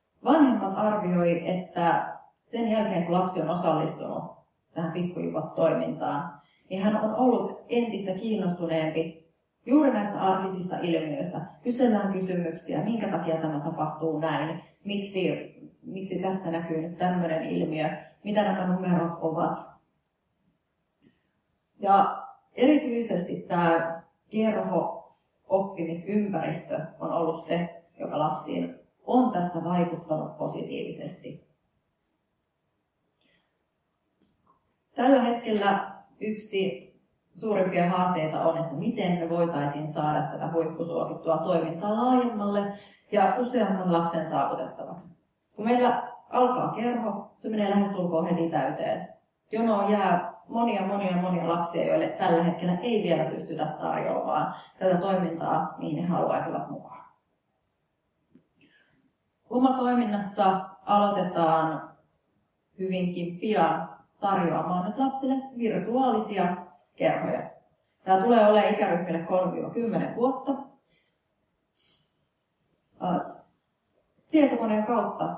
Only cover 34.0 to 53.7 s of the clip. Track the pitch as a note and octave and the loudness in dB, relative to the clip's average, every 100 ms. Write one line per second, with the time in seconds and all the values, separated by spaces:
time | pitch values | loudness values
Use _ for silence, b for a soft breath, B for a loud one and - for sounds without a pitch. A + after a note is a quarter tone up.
34 | _ _ _ _ _ _ _ _ _ - | _ _ _ _ _ _ _ _ _ 2
35 | B3+ C4 A#3 A#3 A3+ G#3 G3 G3 - - | 6 8 6 0 0 2 4 2 -2 -12
36 | - - G#3+ G#3+ - G3 F#3+ - - _ | -20 -8 -6 -6 -4 -2 -2 -4 -14 _
37 | _ _ _ - A3 G3 F3+ F3 F3 F#3 | _ _ _ -8 -2 0 2 2 2 2
38 | F3+ F3+ D#3 D#3 E3 D#3 - D3 A3 - | 2 0 -2 0 0 0 -2 -4 -4 -2
39 | F3+ F3 E3 E3+ E3+ C#3+ C#3+ D3 D3+ E3 | 0 0 0 0 0 0 -2 -4 -6 -2
40 | D3+ D3+ D3 - - E3 D#3+ D#3+ E3+ - | 0 0 -2 -4 -4 -2 -2 -4 -6 -4
41 | - - E3 - F#3+ E3+ D#3+ F3 G#3 A3 | -4 -4 0 0 2 0 0 -4 -2 0
42 | B3+ B3+ A#3+ G#3+ G3+ G3+ G3+ B B B | 4 4 2 0 -2 -2 -2 B B B
43 | B G3+ F#3+ B3 A#3+ A#3+ G3 F#3+ F3+ E3+ | B 2 4 2 0 0 0 0 2 2
44 | F3 E3 D#3 D3+ F3 E3+ - - - - | 2 -2 -2 0 -2 -2 -8 -10 -12 -14
45 | - - _ _ _ - A3 B3 B3 B3 | -18 -20 _ _ _ -4 2 4 4 2
46 | - - - B3+ B3 B3 D#3 G#3 A#3+ A3+ | -4 -12 -2 2 4 2 -2 -2 -2 -2
47 | G#3+ G3 - _ G#3+ G#3+ G3 G3+ G3 F3+ | -2 -6 -10 _ -4 0 2 2 2 0
48 | E3+ E3 F3 E3 E3 D3+ D3 D3+ D#3+ - | 0 0 0 0 0 0 -2 -2 -4 -4
49 | - - _ _ _ G#3+ A3+ G3+ G3 G#3 | -8 -18 _ _ _ -2 2 2 2 2
50 | F#3 F3 - - - A#3 A#3 G3 G3 G3+ | 4 2 0 -10 -6 -2 0 0 -2 -2
51 | F#3 F3+ F#3 F3 E3 E3+ E3+ D#3+ - D#3+ | 0 0 0 0 0 0 -2 -2 0 2
52 | D#3+ - F#3 E3+ F3 - F3 F3+ A#3+ G#3+ | 0 0 2 4 2 0 0 0 0 0
53 | E3+ D3+ D#3 - - D#3 D#3 | 2 2 0 -4 -8 -6 -6